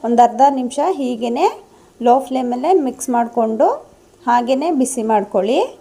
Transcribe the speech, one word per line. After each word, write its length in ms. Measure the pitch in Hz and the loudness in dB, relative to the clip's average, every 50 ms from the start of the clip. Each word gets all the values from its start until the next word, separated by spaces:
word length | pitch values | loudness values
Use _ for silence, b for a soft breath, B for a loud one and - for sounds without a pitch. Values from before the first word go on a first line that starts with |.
| - - | -2 0
ಒಂದು 140 | 240 233 240 220 | 4 4 4 4
ಅರ್ಧ 140 | 220 220 269 285 277 262 | 4 4 2 2 4 0
ನಿಮಿಷ 200 | 254 240 - 285 285 359 381 277 | -6 -6 -4 -2 -2 -2 -2 -2
ಹೀಗೇ 460 | 277 247 247 220 233 233 233 269 349 440 - - - b b b b b b _ 233 240 | -4 -6 -4 -4 -4 -4 -2 0 0 0 0 -2 -20 b b b b b b _ 2 2
ಲೋ 80 | 247 269 269 269 | 2 2 2 -2
ಫ್ಲೇಮಲ್ಲೇ 440 | 262 262 254 247 240 247 254 320 381 370 285 262 | -4 -4 -4 -4 -4 -4 0 0 2 2 0 -2
ಮಿಕ್ಸ್ 240 | 254 - - - 247 240 | -6 -8 -8 -4 -2 -2
ಮಾಡಿಕೊಂಡು 520 | 233 233 - 240 226 220 220 220 285 392 523 571 - - - _ _ _ _ _ - 247 | -2 -2 -2 -2 -2 -2 0 2 2 0 0 -2 -10 -20 -20 _ _ _ _ _ -2 0
ಹಾಗೇ 420 | 240 240 247 233 262 262 294 339 339 269 | 0 0 2 0 -2 -2 0 -2 0 0
ಬಿಸಿ 220 | 262 262 - 240 214 220 | 0 -2 -2 -6 -2 0
ಮಾಡ್ಕೊಳ್ಳಿ. 480 | 226 208 190 - - 208 185 208 254 320 453 539 - - | 0 0 0 0 -2 -2 0 0 0 0 0 -2 -6 -18